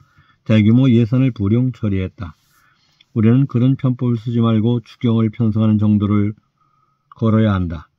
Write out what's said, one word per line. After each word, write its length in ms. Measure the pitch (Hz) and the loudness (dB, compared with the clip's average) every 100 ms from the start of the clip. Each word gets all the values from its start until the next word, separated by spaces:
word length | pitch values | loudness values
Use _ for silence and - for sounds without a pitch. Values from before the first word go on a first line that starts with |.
| _ _ _ _ - | _ _ _ _ 0
대규모 440 | 110 104 120 135 | 2 4 4 4
예산을 420 | 117 113 127 135 | 2 2 0 -2
불용 400 | 113 98 117 127 | -2 -2 0 -2
처리했다. 640 | 120 107 95 92 - 85 - _ _ _ _ _ _ _ | -4 -6 -4 -6 -10 -16 -16 _ _ _ _ _ _ _
올해는 340 | 117 110 127 139 | 0 2 2 0
그런 280 | 120 127 135 | 0 0 0
편법을 420 | 131 123 123 117 | -2 -4 -4 -4
쓰지 220 | 117 117 | -4 -2
말고 420 | 113 110 110 120 | 0 0 0 -2
추경을 500 | - - 120 113 110 | -6 -6 -2 0 -2
편성하는 480 | - 113 107 110 107 | -2 -2 0 0 2
정도를 540 | 107 104 101 104 104 104 _ _ _ _ _ _ _ - | 2 0 0 0 -2 -6 _ _ _ _ _ _ _ -6
걸어야 380 | 110 110 110 | 0 2 2
한다. 360 | 95 87 82 - | 0 -4 -8 -14